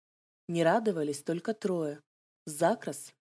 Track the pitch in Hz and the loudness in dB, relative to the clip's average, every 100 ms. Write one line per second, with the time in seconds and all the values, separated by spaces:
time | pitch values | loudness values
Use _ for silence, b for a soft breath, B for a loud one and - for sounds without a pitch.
0 | _ _ _ _ - 170 165 220 220 170 | _ _ _ _ -4 2 4 4 2 0
1 | 147 143 - 170 - 214 190 175 151 147 | -2 -4 -4 -4 -2 -4 -2 -2 -2 -6
2 | _ _ _ _ - 147 170 - - - | _ _ _ _ -12 0 2 2 -4 -10
3 | - - | -12 -10